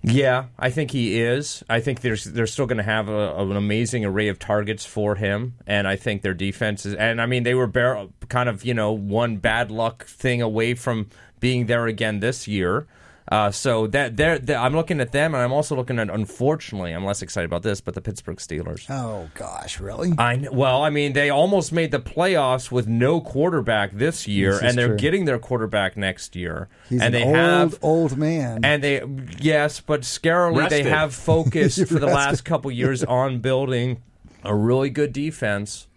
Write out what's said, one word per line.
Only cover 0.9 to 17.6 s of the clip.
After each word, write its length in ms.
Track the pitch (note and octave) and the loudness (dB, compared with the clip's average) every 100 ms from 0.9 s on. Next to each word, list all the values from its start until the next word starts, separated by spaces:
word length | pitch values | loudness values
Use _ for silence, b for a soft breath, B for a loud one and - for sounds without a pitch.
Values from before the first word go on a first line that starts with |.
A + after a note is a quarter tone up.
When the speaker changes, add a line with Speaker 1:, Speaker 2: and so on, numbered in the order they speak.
Speaker 1:
he 300 | C#3+ A#2 A2 | 0 0 2
is. 420 | A#2 B2+ D3 - - | 2 0 -4 -12 -2
I 100 | A#2 | 0
think 200 | A#2 B2 | 0 -2
there's, 220 | B2 A2 | -2 -2
they're 240 | - A#2 A2+ | -4 -4 -2
still 180 | - B2+ | -2 -2
gonna 140 | A2+ | -2
have 260 | G2+ A2 G#2 | 0 -2 -2
a, 260 | G#2+ G2+ D#2 | -2 -2 -2
an 200 | G2 G2+ | -2 0
amazing 500 | G#2 G#2+ A#2 B2 G#2 | 0 0 0 -2 -2
array 240 | F#2+ G#2+ | 0 0
of 100 | F#2+ | -2
targets 460 | - G#2 G#2 A2 - | -2 -2 0 -6 -8
for 300 | - G#2 G2+ | -2 0 0
him, 400 | G#2 G#2 B2 A#2+ - | 0 -2 -4 -10 -2
and 200 | G2+ G2 | 0 0
I 100 | G2 | -2
think 240 | - G2+ | -2 -2
their 120 | G2+ | -2
defense 520 | F2+ G2 - G#2+ G#2 G2+ | -2 -4 -2 -4 -4 -8
is, 80 | G2+ | -2
and, 260 | A2 A#2 | -2 0
I 60 | A#2 | 0
mean, 160 | B2+ | 0
they 100 | A#2+ | 2
were 140 | B2+ B2 | 2 2
bar-, 400 | B2+ B2 G#2 F#2+ - - | 2 2 0 -8 -16 -4
kind 220 | B2+ B2 | -2 0
of, 160 | G2+ A#2 | -2 -2
you 80 | |
know, 200 | A#2+ G#2+ | 0 0
one 440 | A2 G2+ G#2 A#2+ G#2+ | -2 -2 0 0 0
bad 320 | A2+ A2+ A2 | 0 0 -2
luck 360 | A2 A2+ A#2 - | -2 -4 -4 -20
thing 340 | - C3 A#2+ | -4 -2 0
away 320 | A#2 A2 A2+ | 0 0 0
from 340 | B2 C3 A2+ G#2 B B B | 0 -2 -4 -4 B B B
being 280 | B2 B2+ A2+ | 0 2 2
there 180 | A#2+ A#2 | 0 0
again 340 | G#2+ A2+ G#2 | -2 -2 0
this 280 | A2 B2 - | -2 -4 -4
year. 400 | G#2 F2 G#2+ D#3 b b b b | 0 2 0 -4 b b b b
Uh, 180 | G#2+ G#2 | 0 0
so 380 | G2 C#3 A2+ A2 | 0 0 2 2
that 300 | C3+ C3 A2 | 0 -2 2
they're, 200 | D#3 D#3 | 2 2
they're, 220 | B2 C3+ | 0 0
I'm 160 | B2+ D3+ | 2 0
looking 240 | D#3+ D#3+ | 0 -2
at 140 | B2 | 0
them, 200 | C#3 D#3+ | 0 0
and 80 | C#3+ | 2
I'm 120 | B2 | 0
also 200 | C3+ D3+ | 0 0
looking 240 | C#3 B2 B2 | -2 -2 -2
at, 100 | G#2+ | -2
unfortunately, 840 | G2+ G#2 - B2+ D#3 - G#2 F2+ | -2 -4 0 0 0 -4 -8 -6
I'm 140 | E2 G2 | -4 -4
less 160 | G2+ | -4
excited 240 | F#2 - E2+ | -6 -6 -2
about 180 | E2 | -2